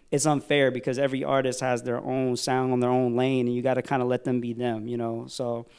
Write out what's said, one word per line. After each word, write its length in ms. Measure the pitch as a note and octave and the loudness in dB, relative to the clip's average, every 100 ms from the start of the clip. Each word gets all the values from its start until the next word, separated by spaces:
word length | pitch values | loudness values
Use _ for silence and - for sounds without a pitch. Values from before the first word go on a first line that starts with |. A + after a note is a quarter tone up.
| - | -4
it's 160 | C#3+ D3+ | 0 2
unfair 420 | C#3+ - D3 C3+ | 2 2 4 4
because 300 | B2 C3+ B2+ | 2 -2 0
every 240 | C#3 C3 | 0 0
artist 360 | C#3+ C3+ C3 B2+ | 0 2 2 0
has 220 | B2+ A#2+ | 0 0
their 160 | B2 A#2+ | -2 -4
own 380 | - C3 B2+ B2 | -2 -2 0 0
sound 340 | - B2+ C3 | 0 0 2
on 80 | B2+ | 2
their 100 | B2 | 2
own 260 | B2+ B2+ A#2+ | 2 2 2
lane, 320 | C3 C3 A#2+ | 2 2 0
and 80 | B2 | 0
you 60 | |
gotta 180 | C3 B2+ | 0 0
kinda 240 | A#2+ C#3 B2 | 0 0 0
let 180 | B2 | -2
them 160 | C3+ B2 | 0 -2
be 140 | A#2+ | -2
them, 340 | A#2 B2 A2 A2+ | -4 -4 -4 -6
you 80 | A#2+ | -6
know? 300 | A#2 A#2 B2+ | -4 -6 -8
So 380 | - A#2+ A#2 A2+ | -8 -6 -6 -8